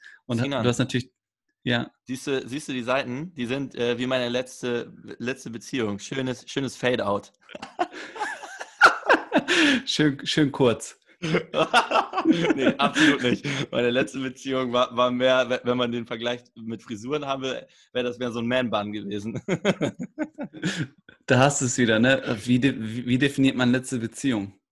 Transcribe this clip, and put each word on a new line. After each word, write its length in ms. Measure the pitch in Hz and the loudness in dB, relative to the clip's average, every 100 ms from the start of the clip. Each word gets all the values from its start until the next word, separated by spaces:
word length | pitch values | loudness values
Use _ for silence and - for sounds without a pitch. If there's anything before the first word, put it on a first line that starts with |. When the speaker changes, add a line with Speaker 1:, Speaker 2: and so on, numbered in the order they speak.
| - - | -20 -16
Speaker 1:
Und 140 | - 117 | -4 -2
Speaker 2:
Sinan. 240 | 139 139 | 0 0
Speaker 1:
du 80 | 117 | 2
hast 80 | 120 | 2
natürlich, 320 | 127 127 123 _ _ _ _ _ | 0 -2 -4 _ _ _ _ _
ja. 260 | 123 120 - _ - | -2 -2 -2 _ -12
Speaker 2:
Siehst 200 | 127 - | -8 -4
du, 220 | 135 113 | -4 -4
siehst 200 | 135 151 | -8 -6
du 40 | |
die 100 | 131 | -6
Seiten? 500 | 117 131 123 123 170 | 0 0 0 -6 -8
Die 100 | 139 | -6
sind, 300 | 120 135 135 | -4 -4 -4
äh, 240 | - 120 120 | -2 -2 0
wie 80 | 127 | 0
meine 240 | 131 120 | 0 0
letzte, 640 | 123 127 - 127 120 - - 107 - | -2 -4 -6 -4 -4 -6 -14 -16 -8
letzte 320 | 120 131 135 | -6 -6 -8
Beziehung. 480 | 113 - 135 110 101 | -12 -6 -2 -2 -4
Schönes, 460 | - 135 131 123 - | -6 -4 -4 -4 -6
schönes 280 | - 135 - | -4 -4 -2
Fade-out. 560 | 127 123 98 101 - _ - - - - | 0 0 0 -2 -4 _ -20 -18 -10 -6
<laughs> 340 | 349 - - 440 415 - - 762 - - - - - - - - - 349 302 262 - | -6 -8 -14 -8 -8 -8 -14 -14 -10 4 4 6 2 2 2 0 2 4 4 2 0
Speaker 1:
Schön, 380 | - 151 135 - | 2 2 2 -2
schön 260 | - 147 | 2 2
kurz. 440 | - 127 110 - - _ _ | 4 4 2 -4 -16 _ _
Speaker 2:
<laughs> 40 | 165 170 - 156 160 240 - 214 - - - - 311 | -2 -2 0 0 2 4 4 2 0 0 2 4 2
Nee, 120 | 277 - - | 2 2 2
absolut 460 | 139 - 302 135 | 2 4 4 4
nicht. 240 | 123 - 143 135 - | 2 0 -2 -4 -4
Meine 180 | 123 120 | 0 2
letzte 280 | 123 113 135 | 2 0 -4
Beziehung 560 | 131 127 135 131 127 | -8 -8 -4 -2 0
war, 200 | 120 123 | 2 2
war 160 | 117 123 | 2 2
mehr, 380 | 123 127 127 120 | 4 4 4 4
we-, 120 | 123 | 0
wenn 140 | 123 123 | 0 0
man 120 | 123 | 0
den 160 | 120 117 | -2 -6
Vergleich 360 | 117 120 120 - | -6 -4 -6 -10
mit 280 | - 113 113 | -16 -10 -10
Frisuren 420 | - 110 120 147 | -8 -10 -6 -4
haben 180 | 143 135 | -4 -4
will, 240 | 131 120 - _ _ | -4 -6 -10 _ _
wäre 100 | 123 | -4
das 140 | 123 120 | -4 -4
mehr 120 | 123 | -4
so 100 | 117 | -2
ein 60 | 117 | 0
Man-Bun 460 | 127 120 104 104 | 2 2 0 -2
gewesen. 480 | 104 98 104 107 - - | -6 -6 -6 -6 -6 -4
<laughs> 500 | 180 208 - 185 - - - 302 - 285 - 180 - 131 _ _ - - | -2 0 0 -2 -6 -10 -8 -10 -8 -14 -8 -6 -4 -6 _ _ -8 2
Speaker 1:
Da 120 | 127 | 4
hast 220 | 139 143 | 4 4
du 60 | 127 | 0
es 120 | 127 | 2
wieder, 220 | 117 110 | 4 4
ne? 200 | 123 131 - 113 | 4 2 0 -4
Wie 140 | 110 123 | 0 2
de-, 160 | 135 120 | 2 0
wie, 300 | 110 117 120 | -6 -6 -2
wie 120 | 127 | 2
definiert 360 | 139 139 135 123 | 2 2 2 4
man 140 | 123 | 2
letzte 280 | 127 127 127 | 2 0 -6
Beziehung? 600 | 113 - 139 113 98 - _ | -6 -4 -2 -2 -4 -10 _